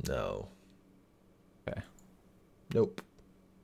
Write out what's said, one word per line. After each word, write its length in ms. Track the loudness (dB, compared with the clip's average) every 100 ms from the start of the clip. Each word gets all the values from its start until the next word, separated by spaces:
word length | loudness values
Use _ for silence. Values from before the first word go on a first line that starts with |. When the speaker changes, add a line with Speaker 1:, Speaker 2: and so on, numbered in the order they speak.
| -2
Speaker 1:
No. 420 | 0 0 -2 -8 -14 -20 -20 -20 -20 -20 -20 -20 -20 -20 -10 -8
Speaker 2:
Okay. 140 | -8 -10 -16 -20 -20 -20 -20 -20 -20 0
Speaker 1:
Nope. 280 | 4 4 2 -14 -18 -20 -20 -20 -20